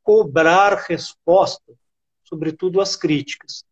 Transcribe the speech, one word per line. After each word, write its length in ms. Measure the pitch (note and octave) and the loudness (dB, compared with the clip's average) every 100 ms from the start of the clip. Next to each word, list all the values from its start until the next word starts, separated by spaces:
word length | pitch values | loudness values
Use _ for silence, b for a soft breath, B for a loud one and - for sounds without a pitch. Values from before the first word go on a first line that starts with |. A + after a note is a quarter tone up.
cobrar 800 | - G#3+ E3 D3 D#3+ F#3 G3+ G3 - | 2 2 2 2 4 4 2 0 -4
resposta, 880 | E3 - - - F#3 - - _ A#2+ _ _ _ _ | -8 -10 -10 2 2 2 -4 _ _ _ _ _ _
sobretudo 580 | _ D#3+ D#3 D#3 F#3 F#3 | _ -10 -8 -6 -4 -2
às 140 | G3 | -2
críticas. 720 | - E3 D3 C#3 - - - - | -4 -2 -2 -4 -14 -16 -20 -20